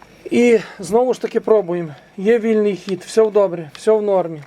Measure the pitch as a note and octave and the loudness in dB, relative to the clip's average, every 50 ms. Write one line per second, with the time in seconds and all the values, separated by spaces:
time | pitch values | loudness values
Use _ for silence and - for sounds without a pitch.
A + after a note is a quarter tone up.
0 | - _ - _ - - - A#3+ A#3+ A#3+ A#3 G#3+ - - - - G3 D3+ G#3+ A#3 | -20 _ -20 _ -8 -2 2 4 4 4 4 2 0 -4 -16 -14 -6 -2 0 0
1 | B3+ B3+ A#3 - - - - A#3 - B3 A3 G#3 F#3+ E3+ F3 F3 E3+ D#3 C#3 - | 2 0 -2 -4 -6 -4 -4 -4 0 2 2 2 2 -2 -4 -6 -6 -8 -12 -18
2 | - _ - - F#3+ G#3+ A#3+ A#3 G#3 A3+ A3 G#3+ G#3 G#3 G3 F3+ - G3 F#3 F3+ | -20 _ -10 -4 0 0 0 2 2 0 0 2 0 0 -2 -4 -6 -8 -8 -8
3 | - - - A3+ A3 G#3+ G3 G#3 G3+ F#3 E3+ E3+ D#3+ D3 - - - A3 A3 G#3+ | -8 -4 2 2 2 4 4 2 2 2 -2 -6 -10 -12 -12 -4 0 2 2 2
4 | G#3 G#3 G3 F#3 E3+ E3 E3 D3+ C#3 | 2 0 0 0 0 -2 -8 -12 -12